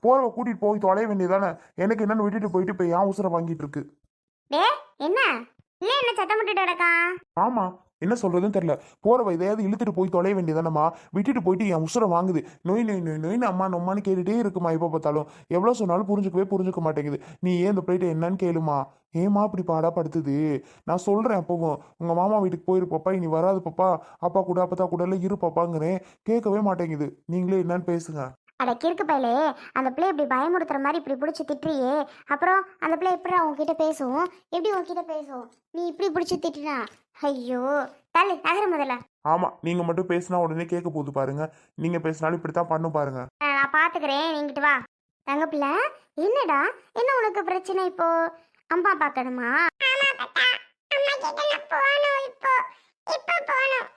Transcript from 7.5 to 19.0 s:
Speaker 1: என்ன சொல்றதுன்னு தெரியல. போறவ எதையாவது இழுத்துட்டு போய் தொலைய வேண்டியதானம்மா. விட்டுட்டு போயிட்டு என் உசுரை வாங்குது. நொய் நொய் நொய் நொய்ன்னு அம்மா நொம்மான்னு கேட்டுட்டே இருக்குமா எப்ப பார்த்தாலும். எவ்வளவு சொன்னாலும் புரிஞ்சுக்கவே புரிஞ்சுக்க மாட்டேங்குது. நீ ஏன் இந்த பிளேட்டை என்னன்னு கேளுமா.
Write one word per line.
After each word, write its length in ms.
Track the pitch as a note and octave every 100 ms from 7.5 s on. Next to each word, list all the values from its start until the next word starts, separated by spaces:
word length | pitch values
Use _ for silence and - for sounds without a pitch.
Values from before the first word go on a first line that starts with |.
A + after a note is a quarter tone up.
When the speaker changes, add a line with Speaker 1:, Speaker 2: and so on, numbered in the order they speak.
| B3 F#3 F3+ _ _
Speaker 1:
என்ன 100 | F3 A#3
சொல்றதுன்னு 360 | G3 F3 G3+ G3+
தெரியல. 180 | E3+ C#3+ - -
போறவ 280 | G3+ B3 G#3+ E3+
எதையாவது 260 | F#3 A3 G3
இழுத்துட்டு 260 | G#3 G#3 F3
போய் 160 | F#3
தொலைய 200 | F3 F#3 G3
வேண்டியதானம்மா. 460 | E3+ D#3 E3 D#3 D#3 D#3+ - F#3
விட்டுட்டு 240 | G#3 B3 F3+
போயிட்டு 220 | F#3 G#3
என் 100 | E3 D#3+
உசுரை 200 | A#3+ G#3+
வாங்குது. 260 | E3+ F#3 E3 - - E3+
நொய் 160 | G#3 A3+
நொய் 160 | G3 E3
நொய் 160 | D#3
நொய்ன்னு 240 | D#3+ A#3 A#3
அம்மா 160 | F#3 F#3+
நொம்மான்னு 300 | F3 F3+ G3 G3+
கேட்டுட்டே 260 | F#3+ F3+ A3+
இருக்குமா 300 | G#3+ F#3 E3+ D#3+
எப்ப 140 | E3+
பார்த்தாலும். 360 | D#3 D#3 D3+ D3+ - - E3+
எவ்வளவு 220 | G#3+ B3
சொன்னாலும் 300 | G3+ F3 G3+
புரிஞ்சுக்கவே 360 | G#3 F#3+ F3 F#3+
புரிஞ்சுக்க 300 | G3 F#3 F#3 D#3+
மாட்டேங்குது. 340 | D3+ D3 C#3 - D#3+
நீ 80 | F3+ F3+
ஏன் 100 | F3+
இந்த 100 | G3+ F3
பிளேட்டை 240 | F3+ F3+
என்னன்னு 280 | D#3+ E3+ F#3+
கேளுமா. 340 | F3+ E3 D#3+ C#3+ C3+ _